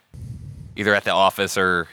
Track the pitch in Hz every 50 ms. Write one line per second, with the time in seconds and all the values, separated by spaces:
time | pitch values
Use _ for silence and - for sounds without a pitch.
0 | _ _ - - - - - - - - - - - - - - 101 104 104 101
1 | - 104 87 92 98 95 - - 98 92 - 98 92 92 90 85 82 -